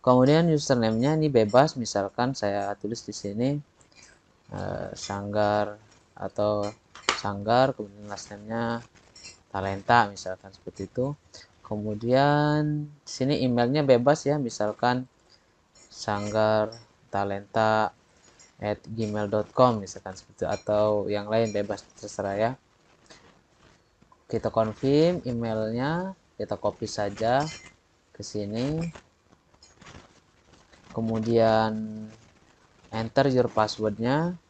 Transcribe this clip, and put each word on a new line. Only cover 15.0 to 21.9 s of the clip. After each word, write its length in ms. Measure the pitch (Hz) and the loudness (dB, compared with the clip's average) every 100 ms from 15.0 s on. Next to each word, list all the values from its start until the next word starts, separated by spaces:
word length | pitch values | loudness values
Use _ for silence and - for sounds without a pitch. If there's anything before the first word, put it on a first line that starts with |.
| 131 _ _ _ _ _ _ _ - | -4 _ _ _ _ _ _ _ -20
sanggar 800 | - - 101 104 107 107 107 107 113 - _ _ | -12 -6 -4 -2 2 2 2 0 -6 -20 _ _
talenta 800 | 98 101 98 101 113 110 110 107 - _ _ _ _ - _ | -4 -4 -6 -4 0 2 2 0 -4 _ _ _ _ -20 _
at 240 | 104 104 - | -6 -6 -8
gmail 400 | 113 110 107 104 | -6 -4 -2 -2
dot 240 | 107 104 | -2 -2
com 260 | - 127 113 | 4 4 4
misalkan 380 | 98 - 95 92 | -6 -14 -14 -16
seperti 260 | - - | -18 -8
itu, 60 | 92 | -4
atau 580 | 101 - 104 107 104 98 | -4 0 2 2 2 -2
yang 160 | 104 104 | -4 -2
lain 240 | 110 113 | 0 0
bebas 320 | 104 101 101 - | -2 -4 -8 -10